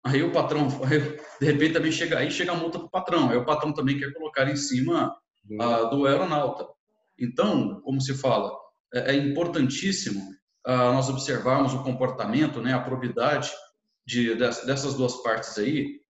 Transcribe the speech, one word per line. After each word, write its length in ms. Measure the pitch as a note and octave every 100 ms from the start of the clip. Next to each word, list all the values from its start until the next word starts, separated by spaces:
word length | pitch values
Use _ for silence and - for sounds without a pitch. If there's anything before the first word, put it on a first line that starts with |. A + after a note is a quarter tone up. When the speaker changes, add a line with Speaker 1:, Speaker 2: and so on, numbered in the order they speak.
Speaker 1:
Aí 200 | C3 C3+
o 80 | E3+
patrão, 360 | E3 - D3 C#3 C3
aí, 160 | C3+ D3+ C3 - - -
de 60 |
repente, 280 | D3 C#3+ D#3
também 180 | E3 D#3
chega, 260 | - E3 C#3+
aí 140 | D3
chega 200 | - F3+
a 40 |
multa 240 | E3 E3 -
pro 100 | -
patrão, 400 | F#3+ - E3+ B2+
aí 80 | A#2+
o 80 |
patrão 280 | B2 D3+ D3+
também 240 | D3+ C3+ C#3
quer 160 | C#3+
colocar 360 | D#3 D#3 C3+ C3+
em 60 |
cima, 600 | C#3 - B2+ D3+ E3+ - - _ _ G#2
Speaker 2:
Uhum. 120 | G#2+
Speaker 1:
ah, 220 | A#2 A#2
do 200 | A2+ C#3 C#3
aeronauta. 600 | D3+ F#3 D3 C#3 - - - _ _ _ _
Então, 600 | A#2+ - G#3 D3+ G#2+ -
como 200 | - C3+
se 140 | C3+
fala, 360 | C3+ C3 G#2+ F2 - - _ _
é, 180 | B2 B2+
é 40 |
importantíssimo, 1040 | C#3+ C#3+ C#3+ E3+ D#3 B2+ - F#3+ F#3+ A2+ G2 F#2+ - _ _
ah, 260 | B2 B2+ B2
nós 180 | C3 C3
observarmos 640 | C3 - A#2+ B2+ C3+ C3
o 100 | C3
comportamento, 760 | C3 A#2+ B2 - G#2 B2+ D3+ A#2+
né, 120 | A#2+
a 80 | B2+
probidade 680 | C3 B2+ A#2+ A#2 C3 C#3+ - - - _ _ _
de, 300 | - A#2+ A#2
des-, 300 | A2 A#2+ A#2
dessas 300 | B2+ C3+ C#3
duas 200 | B2+ B2 -
partes 340 | A#2 A2+ - G#2+
aí 440 | A2 D3+ C#3+ -